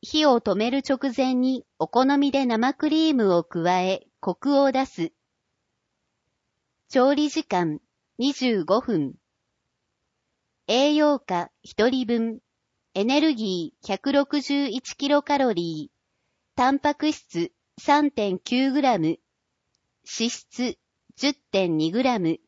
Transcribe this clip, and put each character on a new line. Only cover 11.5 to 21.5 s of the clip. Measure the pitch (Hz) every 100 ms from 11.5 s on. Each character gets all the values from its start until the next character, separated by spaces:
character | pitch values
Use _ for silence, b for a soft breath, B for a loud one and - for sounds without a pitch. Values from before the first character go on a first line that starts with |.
| _
一 | - - 220
人 | 262 233
分。 | 233 226 220 _ _ _ _ _
エ | -
ネ | 214 277
ル | 320
ギ | 247 214 185 160 _
ー、 | -
百 | 196 269
六 | 269 277 294
十 | 262 285 285
一 | 233 -
キ | - 277
ロ | 285
カ | 277 285
ロ | 262
リ | 185 170 156 147
ー。 | _ _ _ _ _ _ -
タ | 254
ン | 277
パ | 294
ク | 285 302
質、 | 302 _ 170 170 _ _ -
三 | - 285 294
点 | - 208 185
九 | - 247 269
グ | 262
ラ | 277 214
ム。 | 156 170 _ _ _ _ _ _ _ _ -
脂 | - 226
質、 | - - - 247 - _ _ _ _
十 | 277
点 | 277 _